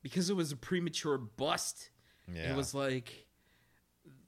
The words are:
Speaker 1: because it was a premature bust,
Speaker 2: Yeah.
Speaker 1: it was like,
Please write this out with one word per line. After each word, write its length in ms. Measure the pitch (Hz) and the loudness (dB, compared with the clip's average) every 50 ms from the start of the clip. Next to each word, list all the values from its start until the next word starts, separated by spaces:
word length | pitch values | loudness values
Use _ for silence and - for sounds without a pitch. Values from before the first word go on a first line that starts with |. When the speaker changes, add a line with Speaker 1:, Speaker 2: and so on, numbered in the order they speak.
Speaker 1:
because 280 | - 135 - 185 180 180 | -8 0 0 2 2 4
it 60 | 202 | 4
was 160 | 185 165 143 | 2 2 0
a 60 | 147 | -2
premature 600 | 120 - - 185 180 170 170 - - - 156 143 | -8 -2 0 0 2 2 0 -2 0 2 2 2
bust, 720 | 131 120 107 - - 131 156 170 - - - - - - - _ _ _ - - _ _ | 2 0 -6 -4 -2 0 2 2 0 0 -4 -6 -8 -14 -18 _ _ _ -20 -20 _ _
Speaker 2:
Yeah. 240 | - 90 82 80 135 | -8 -4 -2 0 2
Speaker 1:
it 60 | 135 | 2
was 160 | 139 135 120 - | 2 0 0 0
like, 520 | 139 139 135 131 127 120 - - - - _ _ _ _ _ _ _ _ _ _ _ _ _ _ _ _ 151 135 131 - | 0 2 2 2 0 -2 -6 -16 -16 -20 _ _ _ _ _ _ _ _ _ _ _ _ _ _ _ _ -20 -20 -20 -20